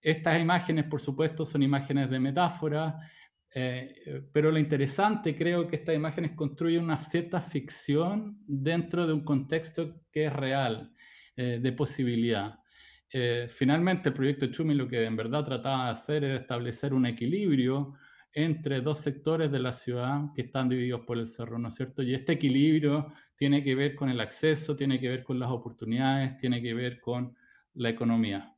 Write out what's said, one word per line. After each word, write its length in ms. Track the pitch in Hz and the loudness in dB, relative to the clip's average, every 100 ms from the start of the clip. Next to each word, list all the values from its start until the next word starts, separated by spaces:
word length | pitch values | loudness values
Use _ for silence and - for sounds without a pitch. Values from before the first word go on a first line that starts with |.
Estas 380 | 156 156 165 160 | 2 2 4 2
imágenes, 460 | 165 180 175 160 151 | 4 2 2 0 0
por 160 | 147 | -2
supuesto, 420 | - 139 160 160 | -4 0 0 0
son 180 | 151 147 | -4 2
imágenes 480 | 139 139 135 139 131 | 4 2 2 0 0
de 100 | 131 | 0
metáfora, 800 | 131 139 175 175 156 151 160 156 - - - _ _ | 0 2 2 2 -2 0 -2 -6 -12 -20 -20 _ _
eh, 420 | 131 127 127 131 - - | -4 -4 -4 -10 -16 -12
eh, 160 | 139 139 | -12 -2
pero 180 | 147 151 | 2 4
lo 100 | 156 | 4
interesante, 760 | 151 147 139 - 208 214 - 147 | 2 2 0 2 2 2 -2 0
creo 320 | 170 175 170 | 0 2 0
que 80 | 151 | -4
estas 200 | - 156 | -2 0
imágenes 360 | 156 151 160 | 0 -2 -4
construyen 540 | - 147 147 165 165 170 | -2 -4 -2 0 2 2
una 120 | 156 | -2
cierta 440 | - 170 170 180 | -2 -2 -2 -4
ficción 960 | 175 147 - - - 143 175 208 214 - - | -2 -6 -6 -12 0 2 2 -2 -6 -12 -6
dentro 580 | 139 135 170 165 175 170 | -2 0 0 0 0 2
de 60 | |
un 140 | 156 156 | 0 2
contexto 800 | 139 135 160 160 - 165 - _ | 0 0 -4 -4 -6 -6 -8 _
que 180 | 156 151 | -2 -2
es 60 | |
real, 600 | 139 135 135 131 110 - _ - - - - | 0 0 2 0 -2 -8 _ -20 -20 -20 -6
eh, 240 | 123 120 | -4 0
de 100 | 127 | -2
posibilidad. 880 | 123 143 - 127 120 117 107 104 110 _ _ - - _ | 0 -2 0 0 2 2 2 -2 -8 _ _ -20 -20 _
Eh, 360 | 131 120 120 120 | -2 0 0 -4
finalmente, 580 | - 131 151 180 185 147 | 0 4 4 4 2 0
el 60 | 135 | 0
proyecto 300 | 135 139 135 | 0 0 -2
Chumi 260 | - 160 | -2 0
lo 140 | 143 123 | 0 0
que 160 | 123 | 0
en 140 | 113 110 | 0 0
verdad 260 | 110 143 | -2 -2
trataba 420 | 143 131 135 131 127 | -2 -4 -2 0 -2
de 60 | |
hacer 320 | 113 - 151 | -4 -2 -2
era 120 | 139 131 | 0 -2
establecer 580 | - 120 120 117 143 | -4 -6 -4 -4 0
un 140 | 131 123 | 2 2
equilibrio 880 | 117 117 185 202 139 127 135 139 139 - - _ | 0 -2 0 2 4 4 0 -2 -8 -20 -20 _
entre 480 | 147 160 156 151 135 | -2 0 0 -2 -2
dos 180 | 127 147 | -2 -2
sectores 520 | - 139 - 160 156 | -4 -4 -2 0 0
de 80 | 139 | 0
la 120 | 127 | -2
ciudad 540 | 123 - 123 123 143 147 143 | -4 -6 -4 -2 -2 -4 -6
que 80 | |
están 260 | 123 135 127 | -6 -2 0
divididos 320 | 127 123 120 | 0 -2 -4
por 160 | - 117 | -4 -6
el 80 | 113 | -6
cerro, 320 | - 117 117 | -8 -8 -6
¿no 120 | 117 | -8
es 60 | - | -6
cierto? 280 | 127 - | -8 -4
Y 100 | 127 | -2
este 200 | 131 135 | -2 0
equilibrio 760 | 165 139 131 151 156 147 147 147 - _ _ | 2 4 4 6 6 4 2 -2 -10 _ _
tiene 280 | 143 143 | 2 4
que 100 | 139 | 4
ver 220 | 131 143 143 | 2 0 0
con 140 | 139 | -2
el 100 | 123 | 0
acceso, 560 | 107 - 156 151 156 143 | -2 0 2 2 0 -2
tiene 240 | 139 131 | 0 0
que 100 | 127 | 0
ver 140 | 127 | -4
con 160 | - 127 | -4 -4
las 100 | 123 | -2
oportunidades, 880 | 123 117 - 110 117 135 135 131 131 | -4 -6 -10 -4 0 2 2 0 -2
tiene 240 | 127 120 | -2 0
que 120 | 120 | -2
ver 260 | 117 123 117 | -2 -4 -6
con 360 | - 123 123 - _ _ _ - | -6 -4 -4 -10 _ _ _ -2
la 140 | 113 | -2
economía. 640 | 113 117 117 107 98 98 | 0 2 2 2 0 -6